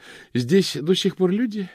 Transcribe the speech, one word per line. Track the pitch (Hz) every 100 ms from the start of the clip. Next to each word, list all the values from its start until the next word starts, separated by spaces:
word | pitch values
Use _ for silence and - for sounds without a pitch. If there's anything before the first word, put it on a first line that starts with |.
| - - -
«Здесь | 123 120 190 - -
до | 156
сих | 185 190 -
пор | 180
люди. | 208 247 208 185